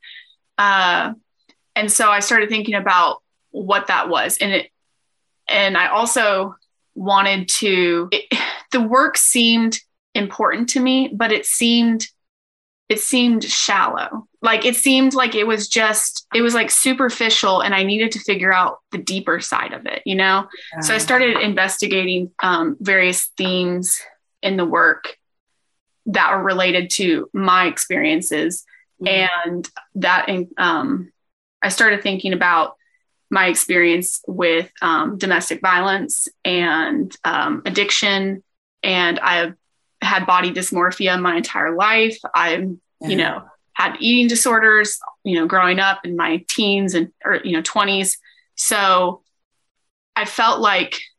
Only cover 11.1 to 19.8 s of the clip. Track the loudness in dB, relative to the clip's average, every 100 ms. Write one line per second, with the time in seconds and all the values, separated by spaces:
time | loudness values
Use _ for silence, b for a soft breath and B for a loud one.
11.1 | -2 -2 0 -2 0 2 4 2 0 -4
12.1 | _ _ _ _ _ _ _ -6 -4 0
13.1 | 2 2 2 0 -2 0 0 0 -2 -8
14.1 | -10 -16 _ 0 2 0 0 2 4 4
15.1 | 2 0 0 0 -2 -2 0 0 0 -2
16.1 | -6 -4 0 2 2 0 0 0 0 0
17.1 | 0 0 2 2 2 2 0 0 0 -2
18.1 | -4 -4 -2 2 2 2 -2 _ -10 -6
19.1 | -6 -2 -4 -2 -4 -4 -8